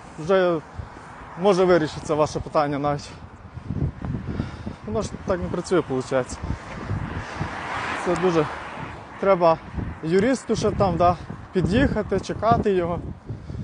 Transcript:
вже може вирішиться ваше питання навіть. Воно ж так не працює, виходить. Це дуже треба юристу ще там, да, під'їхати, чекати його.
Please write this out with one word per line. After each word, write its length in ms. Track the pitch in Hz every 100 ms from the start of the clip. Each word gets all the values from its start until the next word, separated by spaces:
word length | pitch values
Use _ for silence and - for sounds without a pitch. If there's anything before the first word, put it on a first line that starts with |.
| - -
вже 420 | 156 190 180 165 - - - - - - - -
може 240 | 190 185
вирішиться 500 | 185 175 156 - -
ваше 260 | 151 147 151
питання 380 | 139 160 143 143
навіть. 320 | 147 147 - - - - - - - - - - - - - - - - - - -
Воно 160 | 214
ж 80 | 196 - -
так 140 | 180
не 60 | 180
працює, 360 | 175 170 180 -
виходить. 500 | 131 123 131 123 - - - - - - - - - - - - - - - - -
Це 120 | - 170
дуже 240 | 180 165 147 - - - - - - -
треба 380 | 196 190 170 160 - - - -
юристу 540 | 160 185 226 262 - 226
ще 140 | 214
там, 260 | - 196 165
да, 200 | 175 175 - - -
під'їхати, 680 | 190 156 214 269 220 202 196
чекати 520 | - 170 214 233 208
його. 280 | 185 170 165 135 - - - - -